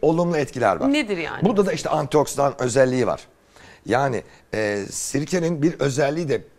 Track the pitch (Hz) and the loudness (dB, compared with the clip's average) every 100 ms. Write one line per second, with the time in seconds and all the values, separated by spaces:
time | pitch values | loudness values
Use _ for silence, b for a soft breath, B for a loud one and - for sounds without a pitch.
0 | 151 165 175 160 135 127 110 87 277 294 | 2 2 2 0 -2 0 2 2 2 0
1 | 220 175 151 - 202 208 190 165 - 156 | 0 -4 -6 0 2 2 2 0 -2 -2
2 | 143 151 135 - 139 - 127 123 127 127 | 2 2 2 2 0 0 0 4 4 4
3 | 104 73 - _ B B B B - 120 | 0 -2 -8 _ B B B B -2 0
4 | 139 107 - B - 104 107 104 98 - | 0 -2 -8 B -8 -4 -2 -2 -6 -8
5 | - 135 151 180 165 165 156 170 139 131 | -6 -6 -2 -2 -2 0 0 0 -2 0
6 | 143 156 156 113 - | -2 -2 -2 -4 -6